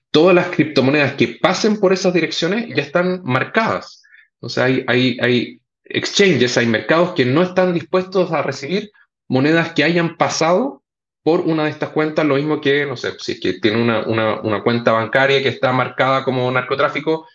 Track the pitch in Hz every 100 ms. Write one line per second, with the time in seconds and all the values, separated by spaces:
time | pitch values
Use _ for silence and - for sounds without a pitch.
0 | _ 151 175 175 - - 139 - 131 151
1 | 135 - 117 - 156 185 220 214 185 185
2 | 185 175 156 - 165 214 226 131 143 175
3 | 180 180 180 127 - 220 220 90 - -
4 | _ - _ - 120 120 127 131 - 123
5 | 127 117 120 123 117 - _ _ - -
6 | - - 196 139 123 123 120 110 - 160
7 | 175 - 127 143 180 185 185 170 - 185
8 | 185 196 175 151 139 131 135 196 - _
9 | _ _ - 127 143 165 147 - 151 170
10 | 165 - 139 - 160 185 269 - _ _
11 | _ _ 156 180 160 160 151 - 139 156
12 | 156 156 156 139 151 147 139 143 143 123
13 | 101 - - - 95 87 107 113 117 110
14 | 107 113 110 101 110 101 120 117 117 113
15 | 110 135 135 139 131 117 127 127 123 -
16 | 131 135 131 127 123 127 - 135 139 147
17 | 151 160 -